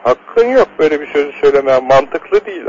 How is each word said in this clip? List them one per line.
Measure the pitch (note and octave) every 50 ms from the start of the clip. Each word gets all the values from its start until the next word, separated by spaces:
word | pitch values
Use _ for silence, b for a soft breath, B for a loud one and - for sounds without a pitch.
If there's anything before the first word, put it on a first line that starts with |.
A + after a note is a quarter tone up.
| -
Hakkın | A#2+ B2+ - _ - - A3+ A#3
yok | A#3+ C4 C4 G3+ - - -
böyle | D#3 D#3 D3+ D3
bir | D3
sözü | D3 - D3 C#3+ D3 C#3
söylemeye. | - D3 C#3 C#3 C#3 C#3 C3+ C3 B2+
Mantıklı | C3 C3 C3+ C3+ C#3+ - - D#3+ - - G3 G#3 -
değil, | G#3 F#3+ E3+ -